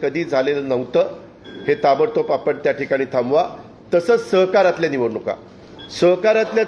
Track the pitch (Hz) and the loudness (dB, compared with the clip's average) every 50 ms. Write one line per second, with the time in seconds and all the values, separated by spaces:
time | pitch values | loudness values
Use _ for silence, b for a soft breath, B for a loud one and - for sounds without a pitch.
0 | 151 139 131 165 165 165 - 131 131 143 147 143 139 135 131 123 170 - - 170 | -4 -4 -2 -4 -4 -2 0 0 0 0 -2 -2 -2 -2 -2 -4 -2 0 0 0
1 | 190 202 - - - - - - - - - - - - 147 143 - 143 139 143 | 0 0 -4 -14 -18 -20 -20 -20 -20 -18 -16 -6 -2 -2 -2 2 2 2 4 4
2 | 156 151 - 165 151 156 147 135 - 151 139 131 - 147 127 - 139 - 139 135 | 2 0 0 -2 -2 -2 -2 -2 -2 -2 -2 -2 0 -2 -2 -2 -2 -2 -2 -2
3 | 135 127 - 131 120 127 139 156 - - - - - - - - - - - 175 | -2 -2 -2 -2 0 2 2 0 0 0 -4 -14 -18 -20 -20 -20 -6 -2 0 0
4 | 170 - 233 226 226 - - 185 185 185 190 202 190 180 160 - 165 156 139 131 | 2 2 2 2 2 0 2 2 2 4 4 4 4 2 2 0 -2 -2 -2 0
5 | 120 113 107 107 - 110 95 - - - - - - - - - - - - - | -2 -2 -4 -4 -6 -6 -8 -8 -10 -20 -20 -20 -20 -20 -20 -20 -18 -12 -2 2
6 | 170 180 180 180 185 214 226 220 220 220 220 226 220 | 4 4 4 4 4 2 4 2 2 0 0 0 0